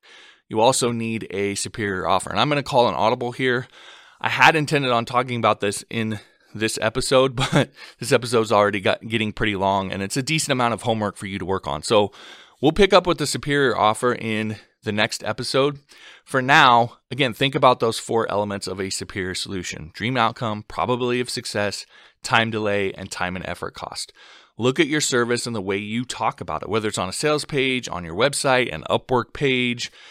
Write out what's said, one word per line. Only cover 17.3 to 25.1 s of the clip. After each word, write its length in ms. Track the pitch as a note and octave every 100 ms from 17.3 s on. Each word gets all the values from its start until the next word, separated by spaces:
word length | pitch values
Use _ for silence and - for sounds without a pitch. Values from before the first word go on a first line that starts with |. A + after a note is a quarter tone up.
think 200 | G#2 C#3
about 260 | C3+ C3 B2
those 200 | A2+ -
four 300 | - A2+ -
elements 360 | G2+ G#2 G2+ F#2
of 120 | F#2+
a 100 | F#2+
superior 460 | - F#2+ G#2 F#2 F2+
solution: 560 | - F#2+ E2+ - D#2+
dream 240 | - A2 B2+
outcome, 460 | A2+ - A2+ G#2+
probability 560 | - - F#2 B2 B2 B2
of 100 | A#2+
success, 560 | B2 - G#2+ G#2 - - - - _
time 260 | - A#2 A2+
delay, 440 | A2 G#2+ G2+ F#2+
and 180 | - F#2+
time 240 | - F2+ F#2
and 100 | F2
effort 280 | E2+ -
cost. 400 | - - - - _ - - _ -
Look 220 | A#2+ C#3+
at 80 | D3
your 140 | D3+
service 440 | -